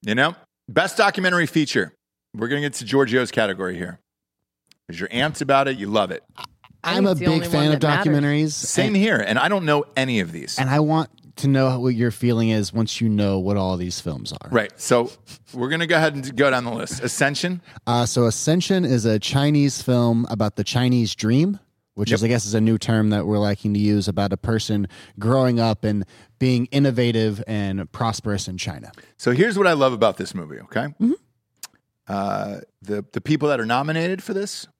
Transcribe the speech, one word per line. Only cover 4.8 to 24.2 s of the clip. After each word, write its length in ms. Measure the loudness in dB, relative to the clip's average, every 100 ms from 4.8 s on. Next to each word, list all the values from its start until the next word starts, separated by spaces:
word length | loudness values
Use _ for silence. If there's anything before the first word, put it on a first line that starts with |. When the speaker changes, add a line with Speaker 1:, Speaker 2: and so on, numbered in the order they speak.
| _
Speaker 1:
'Cause 100 | -10
you're 100 | -6
amped 320 | -2 -2 -2
about 260 | 2 2 2
it. 100 | -2
You 100 | -2
love 240 | 0 0
it. 120 | -4 _ -20 -20 _ _ _
Speaker 2:
I 140 | -4 0
Speaker 3:
I'm 80 | 2
Speaker 2:
think 20 |
Speaker 3:
a 40 |
Speaker 2:
it's 80 | 2
the 60 | 2
Speaker 3:
big 80 | 0
Speaker 2:
only 120 | 0
Speaker 3:
fan 160 | 2 2
Speaker 2:
one 80 | 2
Speaker 3:
of 40 |
Speaker 2:
that 240 | 2 2 2
matters. 0 | 2
Speaker 3:
documentaries. 280 | 2 0 0
Speaker 1:
Same 340 | -2 -4 0 2
Speaker 3:
and, 80 | 2
Speaker 1:
here. 200 | 2 2
And 200 | 2 0
I 100 | 2
don't 180 | 0 2
know 200 | 0 0 -2
any 240 | 0 0
of 120 | -2
these. 260 | -6 -10 -4
Speaker 3:
and 120 | 0
I 100 | 2
want 300 | 2 2 0 _ -20 -4
to 100 | 0
know 320 | 2 2 0
what 160 | 0 0
your 160 | -2
feeling 380 | 0 0 2 2
is 240 | 0 0
once 260 | -2 -2 0
you 60 | 0
know 300 | 2 2 0
what 180 | 0 0
all 200 | 0 -2
these 220 | -4 -6
films 320 | -8 -8 -10
are. 160 | -14 -2
Speaker 1:
Right. 220 | 0 -2 -8
So 320 | 2 2 2 -6 _ -20 _
we're 160 | -6 -4
gonna 180 | -2 0
go 100 | 2
ahead 180 | 2 0
and 200 | -8 2
go 140 | 2
down 140 | 2
the 80 | -2
list. 300 | -6 -6 -6
Ascension. 580 | -6 0 0 0 -4 -4 -10 -12 -2
Speaker 3:
Uh, 200 | 0 2
so 200 | 2 2
Ascension 580 | 2 0 0 2 0 2
is 200 | 2 2
a 140 | 0
Chinese 600 | 0 0 2 2 2 0
film 440 | 0 2 2 2 -2
about 260 | -2 -2 -2
the 80 |
Chinese 520 | -4 0 2 2 0 -2
dream, 440 | 0 2 2 -2 _ _ _ -6
which 160 | -2
is, 100 | 0
Speaker 1:
Yep. 40 | 2
Speaker 3:
I 40 |
guess, 160 | 0 0
is 80 |
a 80 | 2
new 160 | 2 2
term 320 | 2 2 2
that 140 | 0 0
we're 120 | 0
liking 340 | 0 -2 -2
to 60 | 0
use 280 | 2 2 0
about 260 | -2